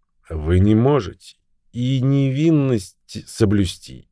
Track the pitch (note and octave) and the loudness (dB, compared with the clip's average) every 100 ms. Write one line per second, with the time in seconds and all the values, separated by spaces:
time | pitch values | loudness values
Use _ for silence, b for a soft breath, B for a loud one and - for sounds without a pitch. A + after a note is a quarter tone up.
0 | _ _ _ D#2+ D#2 F2+ G2+ A2 B2+ D3 | _ _ _ -8 0 2 4 4 4 0
1 | F#2 - - - _ _ _ - B2 C3+ | -2 -12 -20 -20 _ _ _ -8 -4 -2
2 | C3 C#3 C#3 C3 E3 D#3 C3+ A#2 - - | 0 0 0 0 0 2 2 -2 -4 -16
3 | _ - - - A2 G#2 F#2 - - B1+ | _ -16 -14 0 2 2 0 -4 -18 -20
4 | - | -20